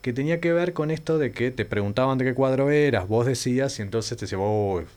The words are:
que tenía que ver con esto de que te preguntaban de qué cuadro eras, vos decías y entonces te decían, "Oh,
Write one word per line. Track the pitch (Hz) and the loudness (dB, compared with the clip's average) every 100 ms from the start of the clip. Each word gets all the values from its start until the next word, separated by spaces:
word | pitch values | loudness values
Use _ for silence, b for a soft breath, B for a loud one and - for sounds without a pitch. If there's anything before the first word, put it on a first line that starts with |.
que | 131 | -4
tenía | 123 147 165 | -4 -2 0
que | 170 | 2
ver | 170 180 | 2 0
con | 175 151 | -2 -2
esto | 156 - 160 | -2 0 0
de | 131 | 0
que | - 127 | 0 -2
te | - | -2
preguntaban | 104 104 101 104 131 131 | -2 -2 -2 0 2 2
de | 127 | 0
qué | |
cuadro | 127 135 131 139 | 2 2 2 2
eras, | 147 147 110 92 | 4 4 2 2
vos | 113 120 | 2 2
decías | 123 127 123 135 - | 0 0 0 0 -4
y | |
entonces | 101 113 107 - | -4 -4 -4 -8
te | 95 | -6
decían, | 98 | -2
"Oh, | 101 107 101 90 80 | 0 2 0 -2 -4